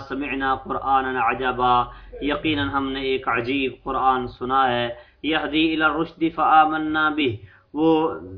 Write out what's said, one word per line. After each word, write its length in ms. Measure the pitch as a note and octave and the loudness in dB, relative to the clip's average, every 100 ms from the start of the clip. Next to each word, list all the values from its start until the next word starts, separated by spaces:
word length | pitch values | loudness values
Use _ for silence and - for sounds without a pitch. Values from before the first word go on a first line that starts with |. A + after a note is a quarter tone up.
| C3+ | 0
سمعنا 460 | C3+ C#3+ B2+ C3+ | -6 -4 -4 -2
قرآنا 680 | C3+ - B2+ - C3 C3 C3 A#2 | -2 -4 -6 0 0 0 0 0
عجبا، 480 | B2 C3 A#2+ B2+ B2 A#2+ - - - | 0 -2 0 2 2 2 -6 -18 -6
یقیناً 460 | C#3 D3 D#3+ D3 C#3 | -4 -2 -2 -2 -2
ہم 220 | C#3 C3+ | -2 -2
نے 100 | C3+ | -4
ایک 280 | C3+ C3 C3 | -2 -2 0
عجیب 440 | A#2 A#2 C#3 C3+ A#2 | -2 0 0 -2 -4
قرآن 440 | C3+ C3 C3 B2+ B2 | -6 0 2 2 -2
سنا 340 | - B2+ C3+ C3 | -6 0 2 2
ہے، 160 | A#2+ A#2+ - - _ | 2 -2 -6 -16 _
یہدی 400 | C#3 D#3 D3 D3+ D#3+ | -2 -2 0 0 0
الی 100 | D#3 | 2
الرشد 400 | D#3 D3 E3 - D#3+ | 0 0 -4 -2 -4
فآمنا 720 | D#3+ D3+ D#3 D3+ D#3 D#3 D#3 D#3 D3+ | 0 4 6 6 2 -2 0 0 0
بہ، 140 | C#3 G#2+ - - _ | -2 -2 -12 -20 _
وہ 160 | C#3+ D#3+ D#3+ D#3+ - F2+ | 0 4 4 2 -4 -12